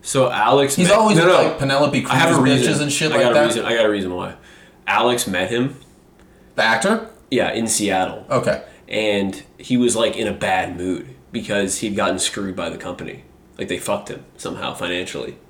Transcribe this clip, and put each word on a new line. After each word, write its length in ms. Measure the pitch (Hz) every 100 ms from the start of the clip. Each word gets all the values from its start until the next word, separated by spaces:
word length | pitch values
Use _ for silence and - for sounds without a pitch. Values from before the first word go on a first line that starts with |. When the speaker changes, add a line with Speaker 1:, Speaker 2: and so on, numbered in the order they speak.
Speaker 1:
So 280 | - 135 123
Alex 460 | 120 110 139 139 -
Speaker 2:
He's 120 | 180
Speaker 1:
met, 100 | 208
Speaker 2:
always 180 | 214 170
Speaker 1:
no, 80 | 175
Speaker 2:
with, 60 |
Speaker 1:
no. 100 | 180
Speaker 2:
like, 160 | - -
Penelope 480 | 135 139 143 135 -
Speaker 1:
I 80 | 131
have 140 | 165
a 60 | 160
Speaker 2:
Cruz 200 | 131 127
Speaker 1:
reason. 140 | -
Speaker 2:
bitches 100 | 147
and 100 | 143
shit 200 | - 156
Speaker 1:
I 40 | 135
Speaker 2:
like 60 |
Speaker 1:
got 60 | 123
a 20 |
Speaker 2:
that? 120 | 117 117
Speaker 1:
reason. 180 | 113
I 100 | 107
got 120 | 113 110
a 40 |
reason 240 | 104 92
why. 200 | 90 92 92 - - - _ -
Alex 400 | 101 117 120 98
met 240 | 90 92
him. 260 | 120 135 - - - _ _ - _ -
Speaker 2:
The 80 | -
actor? 480 | - - - 220 - - _
Speaker 1:
Yeah, 220 | 127 87
in 140 | 110 113
Seattle. 600 | - 101 92 90 - -
Speaker 2:
Okay. 320 | - - - - - -
Speaker 1:
And 540 | 104 110 101 98 95 - _
he 180 | - 123
was, 200 | 120 113
like, 200 | 113 101
in 100 | 110
a 60 |
bad 440 | 98 101 95 92 85
mood 380 | 92 87 - - -
because 480 | 120 - 101 98 -
he'd 180 | 110 101
gotten 220 | 92 92
screwed 360 | - - 98 87
by 120 | 90
the 80 | 92
company. 480 | 92 87 - - - - _ -
Like, 120 | -
they 100 | -
fucked 300 | - 101 -
him 140 | - - -
somehow 380 | 85 - 67
financially. 640 | - 87 90 90 - - - _